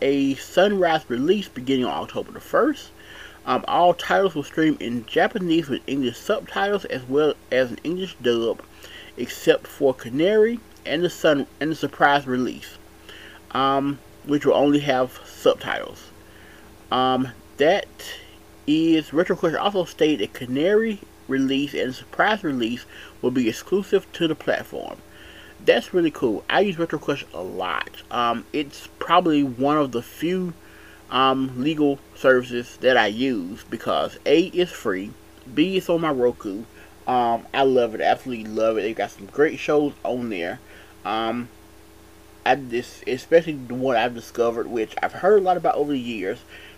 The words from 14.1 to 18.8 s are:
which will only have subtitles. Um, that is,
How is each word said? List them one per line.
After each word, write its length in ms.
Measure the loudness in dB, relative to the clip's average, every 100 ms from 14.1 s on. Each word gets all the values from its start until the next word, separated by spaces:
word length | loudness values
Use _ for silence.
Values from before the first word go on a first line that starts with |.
| -12 -2
which 200 | 0 4
will 80 |
only 260 | 4 6 4
have 400 | 2 0 0 -6 -20
subtitles. 840 | 0 2 2 -2 -6 -8 -14 -20 -20 -20 -20 -20 -20 -20 -16 -4
Um, 380 | 0 2 2 -2 -8 -8 2
that 300 | 4 4 0 -14 -16 -16 -18 -20 -20 -8 0
is, 440 | 2